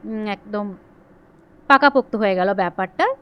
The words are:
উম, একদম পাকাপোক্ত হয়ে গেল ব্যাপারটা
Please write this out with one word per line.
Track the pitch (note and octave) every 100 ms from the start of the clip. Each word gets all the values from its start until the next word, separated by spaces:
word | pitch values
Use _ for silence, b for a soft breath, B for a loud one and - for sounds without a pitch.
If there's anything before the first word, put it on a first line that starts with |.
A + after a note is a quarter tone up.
উম, | G#3 A3 G#3+
একদম | G3 G#3 G#3 G#3 F3+ - - - - - - _ - -
পাকাপোক্ত | C4+ C#4+ C#4 - G#3+
হয়ে | G#3
গেল | F#3 F#3
ব্যাপারটা | G3+ F3 - F#3 - G#4 C5+